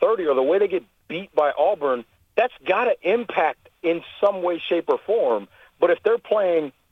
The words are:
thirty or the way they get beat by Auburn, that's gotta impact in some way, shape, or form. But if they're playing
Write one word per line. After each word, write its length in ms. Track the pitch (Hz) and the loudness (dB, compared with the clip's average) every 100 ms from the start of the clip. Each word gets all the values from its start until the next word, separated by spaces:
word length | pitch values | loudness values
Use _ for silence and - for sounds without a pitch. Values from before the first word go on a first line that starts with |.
thirty 260 | 185 226 165 | 0 0 0
or 80 | |
the 80 | 131 | 2
way 160 | 135 190 | 2 2
they 100 | 202 | 0
get 160 | 175 - _ _ | -2 -8 _ _
beat 260 | 160 196 | -12 -4
by 180 | - 147 - | 0 0 2
Auburn, 460 | 160 196 143 123 117 _ _ - | 0 0 -2 -4 -6 _ _ -2
that's 180 | 247 - | -2 -4
gotta 320 | 135 190 240 190 | -2 0 0 -2
impact 640 | 170 233 233 - 160 127 - _ | 0 -2 -2 0 0 -2 -18 _
in 200 | 170 170 - - | -4 -4 -6 -2
some 220 | 202 196 | 0 0
way, 160 | 175 165 | -4 -4
shape, 300 | - 170 160 | -2 -2 0
or 100 | 131 | -4
form. 500 | - 226 143 110 202 _ - _ | 0 0 0 -2 -4 _ -20 _
But 100 | - | 0
if 120 | - | 2
they're 160 | 214 233 | 0 -2
playing 540 | - 214 185 170 147 - _ | 0 0 2 0 -2 -12 _